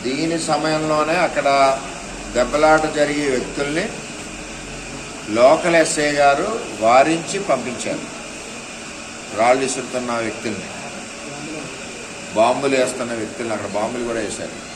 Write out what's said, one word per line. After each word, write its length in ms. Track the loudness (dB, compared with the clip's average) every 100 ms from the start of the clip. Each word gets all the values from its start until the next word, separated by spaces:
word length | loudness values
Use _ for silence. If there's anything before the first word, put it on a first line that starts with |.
దీని 360 | -4 -2 0 -2
సమయంలోనే 720 | 0 0 2 0 2 2 2
అక్కడ 640 | 2 2 2 2 6 6 4 -4 -10 -12 -12 -4
దెబ్బలాట 640 | 0 2 4 6 6 4 2
జరిగే 340 | 2 2 0
వ్యక్తుల్ని 600 | 0 -2 -4 -2 -2 -4 -8 -12 -12 -12 -12 -12 -12 -12 -12 -12 -12 -12 -12 -4
లోకల్ 460 | 6 8 8 4 4
ఎస్ఐ 360 | 4 2 0
గారు 480 | 4 6 6 2 -2 -6 0
వారించి 600 | 6 8 6 4 -2 -6
పంపించారు. 600 | 0 0 0 -6 -6 -6 -8 -12 -14 -14 -12 -14 -14 -14 -14 -14 -14 -14 -10 2
రాళ్ళు 260 | 4 4
విసురుతున్న 480 | 2 -2 -4 -4 -2
వ్యక్తుల్ని, 520 | -2 -2 -4 -6 -6 -8 -10 -10 -12 -12 -12 -12 -12 -10 -10 -10 -12 -12 -12 -12 -12 -8 2
బాంబులు 400 | 4 4 2 2
వేస్తున్న 380 | 0 -2 -6
వ్యక్తుల్ని, 400 | -4 -6 -6 -6
అక్కడ 140 | -4 -4
బాంబులు 360 | -4 -2 -2
కూడా 160 | -4 -2
వేశారు. 520 | -4 -6 -8 -10 -14